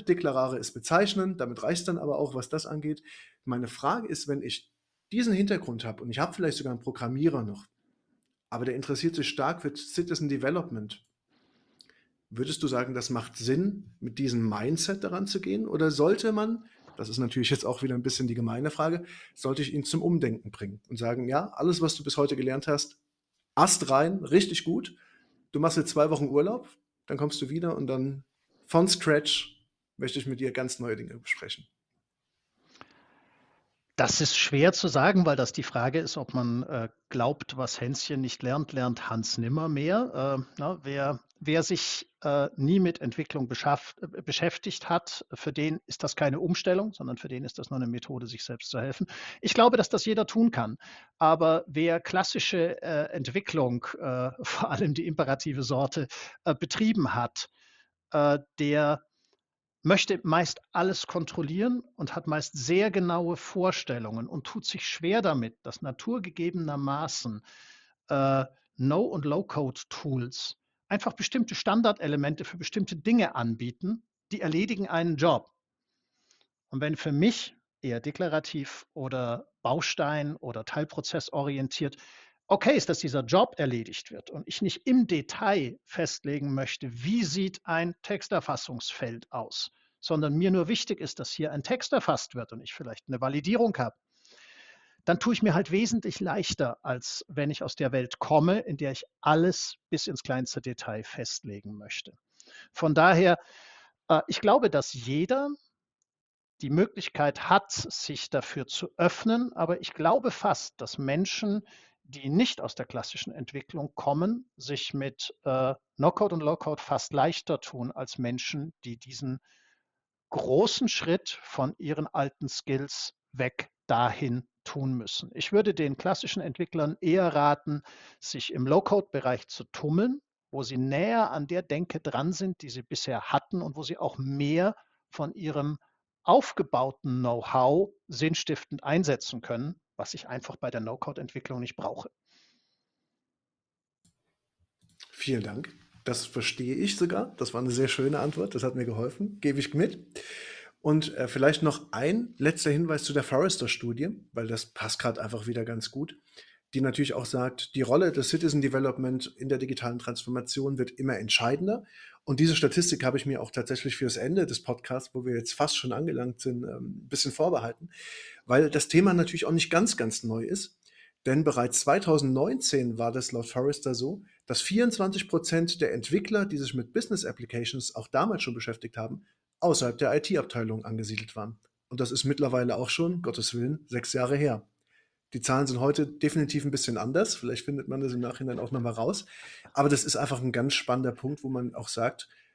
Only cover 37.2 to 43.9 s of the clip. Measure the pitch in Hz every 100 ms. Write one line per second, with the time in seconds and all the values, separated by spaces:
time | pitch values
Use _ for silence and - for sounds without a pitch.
37.2 | 120 147 - 131 123 - 123 120 - 139
38.2 | 127 - 123 143 143 139 123 117 - 113
39.2 | 110 - 117 151 160 143 151 208 254 -
40.2 | 135 135 131 - 147 180 139 139 139 135
41.2 | - _ 147 160 151 180 - - - _
42.2 | 151 143 139 - 143 190 180 165 135 139
43.2 | 151 151 123 123 147 143 -